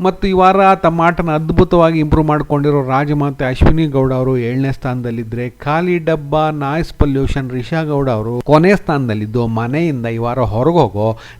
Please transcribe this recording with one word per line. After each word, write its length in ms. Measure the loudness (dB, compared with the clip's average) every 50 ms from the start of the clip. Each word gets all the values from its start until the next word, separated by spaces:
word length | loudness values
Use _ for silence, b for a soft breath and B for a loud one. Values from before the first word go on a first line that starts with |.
ಮತ್ತು 280 | -2 -2 -2 0 -2 0
ಈ 40 | 2
ವಾರ 420 | 4 4 4 4 4 4 4 4
ತಮ್ಮ 280 | 4 2 0 2 2 0
ಆಟನ 280 | 0 0 0 -2 -2
ಅದ್ಭುತವಾಗಿ 680 | -2 -2 -2 0 2 2 2 4 4 4 4 4 2 0
ಇಂಪ್ರೂವ್ 280 | 0 2 2 2 2
ಮಾಡ್ಕೊಂಡಿರೋ 560 | 2 0 0 0 -2 -2 0 0 0 0 0 0
ರಾಜಮಾತೆ 640 | 0 0 0 0 0 0 0 0 -2 -2 -4 -4
ಅಶ್ವಿನಿ 420 | -4 0 2 4 4 4 2 0
ಗೌಡ 260 | 0 0 0 0 0 0
ಅವರು 260 | 0 0 0 0 0
ಏಳನೇ 340 | -2 -2 -2 -2 -2 -2 -4
ಸ್ಥಾನದಲ್ಲಿದ್ರೆ 800 | -4 -4 -6 -4 -4 -4 -6 -6 -6 -8 -6 -6 -6 -6 -8
ಖಾಲಿ 480 | -10 _ -6 -2 -2 0 0 0 -2 -2
ಡಬ್ಬ, 380 | 0 -2 -2 -2 -2 -2 -2 0
ನಾಯ್ಸ್ 540 | 0 0 -2 -4 -4 -4 -2 -4 -4 -6 0
ಪೊಲ್ಯೂಷನ್, 560 | 0 0 2 2 0 0 0 -2 -4 -4 -4
ರಿಷಾ 320 | -6 -6 -6 -4 -4 -4 -2
ಗೌಡ 280 | -2 -2 0 0 0
ಅವರು 300 | 0 -2 -2 -4 -4 -4 0
ಕೊನೆ 320 | 2 4 4 6 4 4
ಸ್ಥಾನದಲ್ಲಿದ್ದು 720 | 2 0 -2 -2 -2 0 -2 -2 -4 -4 -4 -2 -2 -2
ಮನೆಯಿಂದ 600 | 0 -2 -2 -2 -2 -2 -2 -2 -2 -2 -4 -4
ಈ 120 | -6 -4 -4
ವಾರ 200 | -4 -4 -2 -2
ಹೊರಗೆ 340 | -2 0 0 0 0 2 4
ಹೋಗೋ 460 | 4 2 2 0 -2 -2 -2 -2 -4 B B B